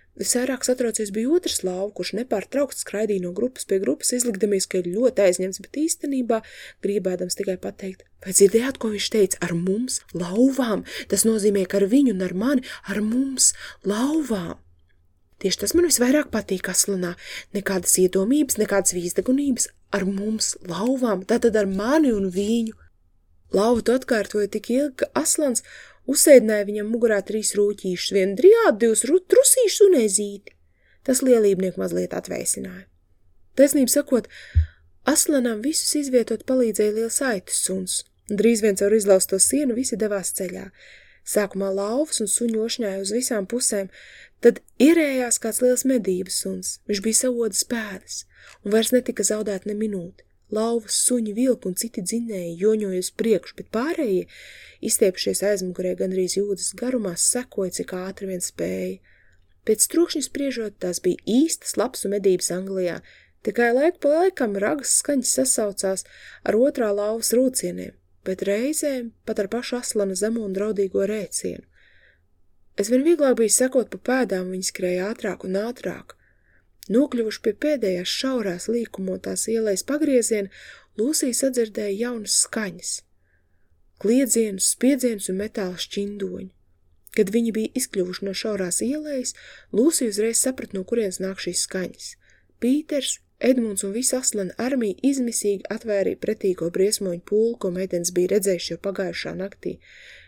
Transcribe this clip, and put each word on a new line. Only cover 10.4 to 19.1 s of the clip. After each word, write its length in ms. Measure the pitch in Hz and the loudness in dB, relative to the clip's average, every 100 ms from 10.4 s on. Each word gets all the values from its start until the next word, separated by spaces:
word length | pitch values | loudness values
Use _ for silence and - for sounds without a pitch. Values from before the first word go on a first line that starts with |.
| 262 262 240 202 - - - | 4 4 0 -2 -4 -12 -4
Tas 160 | 196 | 0
nozīmē, 400 | 220 220 202 202 | 2 2 2 2
ka 140 | 185 196 | 0 0
ar 80 | 196 | 4
viņu 220 | 262 269 185 | 4 4 2
un 80 | 185 | -2
ar 80 | |
mani, 320 | 180 240 277 - - - | -2 0 0 -2 -12 -8
ar 100 | 208 | -4
mums, 540 | 214 240 269 254 - - - - 190 | -2 0 -2 0 0 0 -8 -8 -4
lauvām." 720 | 208 269 320 262 202 170 - _ _ _ _ _ _ _ - | 0 0 0 -2 -4 -6 -10 _ _ _ _ _ _ _ -6
Tieši 220 | 190 - | -4 -2
tas 100 | 202 | 0
man 160 | 330 349 | 2 4
visvairāk 400 | 233 247 294 285 | 4 4 2 2
patīk 400 | 220 - 185 - | -4 -4 -4 -2
Aslanā. 460 | 180 - 196 175 175 - - - 202 | -2 0 -2 -4 -6 -12 -16 -10 -6
Nekādas 400 | 190 190 175 - | -2 -2 2 4
iedomības, 560 | 185 190 196 285 277 - | 4 4 2 2 0 0
nekādas 320 | 208 196 185 | 0 0 0
vīzdegunības. 760 | 180 175 | -2 -4